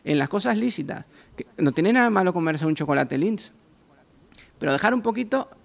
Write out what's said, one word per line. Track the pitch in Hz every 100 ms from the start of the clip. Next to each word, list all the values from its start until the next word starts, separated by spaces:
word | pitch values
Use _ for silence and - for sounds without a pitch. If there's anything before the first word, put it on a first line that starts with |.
En | - 147
las | 139
cosas | 202 233 214
lícitas, | 240 - 139 - - - - -
que | - -
no | 143
tiene | 131 185
nada | 254 240
de |
malo | 202 185
comerse | 175 160 156
un | 156
chocolate | 151 151 139 131 135
Lindt, | 185 214 - - _ _ _ _ _ _ - - - -
pero | 151
dejar | 139 214
un | 247
poquito, | 220 220 226 135 - -